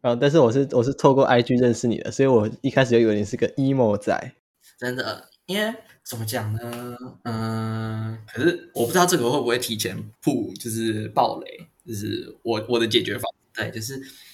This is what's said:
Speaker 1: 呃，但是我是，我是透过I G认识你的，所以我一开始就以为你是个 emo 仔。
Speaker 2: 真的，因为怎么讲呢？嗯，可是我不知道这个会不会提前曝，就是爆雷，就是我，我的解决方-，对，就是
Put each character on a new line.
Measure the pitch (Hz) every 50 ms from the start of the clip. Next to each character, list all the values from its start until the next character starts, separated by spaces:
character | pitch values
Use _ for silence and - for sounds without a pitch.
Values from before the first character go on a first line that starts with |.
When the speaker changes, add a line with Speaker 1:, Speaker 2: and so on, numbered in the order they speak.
Speaker 1:
呃， | - 123 120 120
但 | 139 143
是 | 143 165
我 | 139 117
是， | 110 135 139 135 -
我 | 131 113
是 | 131 135
透 | - - 143 135
过 | 131 135
I | - 127 120
G | 120 - 131
认 | 123 127 123 117
识 | 117 - 120
你 | 107 -
的， | - -
所 | 107 - 135
以 | 135
我 | 131 113 104 110 120 -
一 | - 135
开 | - 139 131
始 | 120
就 | 120 117
以 | 117
为 | 110 107
你 | 104 104
是 | 101 - 120
个 | - - -
emo | - 135 135 139 135 123 107 101 104
仔。 | - - 98 - - 127 - _ _ _ _ _ _ - _ _
Speaker 2:
真 | 120 127 127 127
的， | 120 113 107 - - _ _ _ _
因 | - 180 208
为 | 214 220 240 - - _ - _ _
怎 | - - 113
么 | 113
讲 | 107 113 123 110 107
呢？ | 107 113 120 117 117 120 120 123 120 120 123 127 - _ _
嗯， | 117 113 110 110 110 113 110 110 110 110 110 110 110 110 110 110 110 117 117 - -
可 | - 113 135
是 | 170 180 175 - - _
我 | - -
不 | -
知 | 165 185
道 | 175
这 | 175 170 160
个 | 120 117
会 | 143 147
不 | 123 120
会 | 120 123
提 | 123 - 113 107
前 | 104 95 92 - 110 107 - _
曝， | - - 139 120 107 95 95 -
就 | - 117
是 | 110 110 113 113 107 107 107 107
爆 | - 139 123 113 - -
雷， | - - - - - _ _ _ _ -
就 | 117
是 | 101 107 104 101 - - - - _ _
我， | 117 113 110 107 -
我 | 120 117
的 | 117
解 | 113 113 117
决 | 98 - 101 90
方-， | - - - _ _ _ _
对， | - 110 90
就 | - 110
是 | 110 - 135 135 135 - - - - -